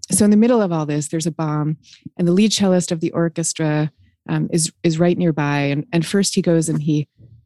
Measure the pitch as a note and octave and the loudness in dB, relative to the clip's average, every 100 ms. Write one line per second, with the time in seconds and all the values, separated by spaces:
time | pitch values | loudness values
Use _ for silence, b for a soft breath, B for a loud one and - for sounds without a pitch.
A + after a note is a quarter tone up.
0 | - F#3 G#3 G#3 A#3 A#3+ F#3+ E3 D3+ D3 | -4 2 4 6 4 4 2 -2 -2 -4
1 | D3 E3 E3 D3+ D#3 D3+ D3+ D#3+ B B | -4 -4 -4 -4 -4 -2 -2 -6 B B
2 | - - F3 F3+ G#3+ - G3 F3+ E3+ E3 | -14 -2 2 4 2 2 2 2 0 -4
3 | E3+ - E3 E3 D#3+ - D#3 D3+ D#3 - | -4 -2 -2 -2 -6 -2 -2 0 -2 -6
4 | _ _ - D#3+ D#3 E3+ D#3+ - F3 D#3+ | _ _ -6 -4 -2 -2 -4 -4 -2 0
5 | F3 F3 F3 D3+ C#3+ C#3+ C#3+ C#3+ - E3+ | 0 2 0 0 -2 0 0 -2 -2 -2
6 | D#3+ G3+ F#3+ F#3+ F3 E3 D#3+ D#3 D3 D3+ | 0 0 0 0 2 2 0 -2 -2 -2
7 | - _ - - | -4 _ -20 -16